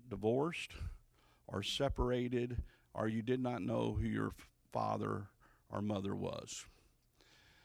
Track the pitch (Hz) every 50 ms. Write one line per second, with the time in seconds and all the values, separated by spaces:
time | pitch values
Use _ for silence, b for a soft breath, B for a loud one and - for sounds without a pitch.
0 | - 127 104 98 98 107 120 131 143 170 165 - - - - - B B B B
1 | B - b b b b b b b b 92 98 98 - - - 139 135 - -
2 | 123 123 123 123 123 123 127 120 120 123 123 - - b b b b b b 104
3 | 107 110 110 113 107 117 131 131 127 123 123 - 92 117 117 117 117 113 110 107
4 | 113 110 107 107 107 107 104 - - - - _ _ _ - 117 110 107 107 107
5 | 107 107 104 101 104 - - _ b b b b b b 107 104 104 104 104 98
6 | 95 98 98 98 95 92 - - - - - - - - b b b b b b
7 | _ _ _ b b b b b b b b b